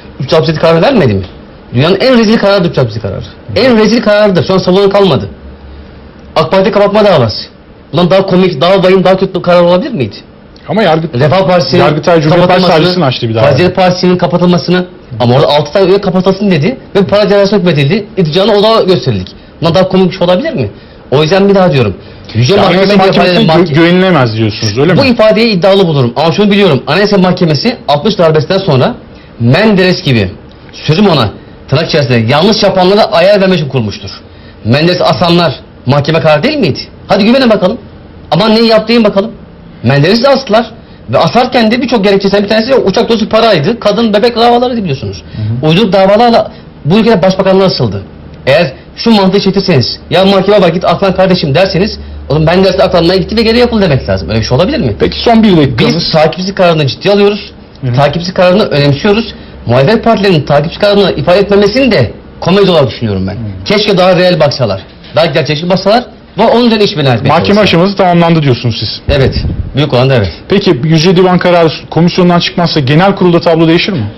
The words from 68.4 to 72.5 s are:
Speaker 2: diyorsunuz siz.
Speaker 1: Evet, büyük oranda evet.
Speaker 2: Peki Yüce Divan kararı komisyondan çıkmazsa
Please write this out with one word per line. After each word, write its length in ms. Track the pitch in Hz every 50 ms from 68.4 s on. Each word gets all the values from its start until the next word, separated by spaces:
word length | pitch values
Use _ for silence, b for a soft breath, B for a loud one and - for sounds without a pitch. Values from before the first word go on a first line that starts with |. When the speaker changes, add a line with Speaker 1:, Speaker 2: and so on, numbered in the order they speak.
| 147
Speaker 2:
diyorsunuz 340 | 139 120 - - 120 110 -
siz. 200 | 113 - - - - -
Speaker 1:
Evet, 260 | 143 139 131 117 - - - - - - - - -
büyük 160 | 127 147 - 131
oranda 200 | 120 127 135 -
evet. 160 | 120 101 87 - - - -
Speaker 2:
Peki 320 | 185 202 - 190 165 123 135
Yüce 320 | 156 165 160 156 190 180
Divan 220 | 180 185 185 180 175
kararı 300 | 180 180 175 175 165 156 - - - -
komisyondan 480 | - 160 170 175 - - 180 175 175 175
çıkmazsa 420 | 175 -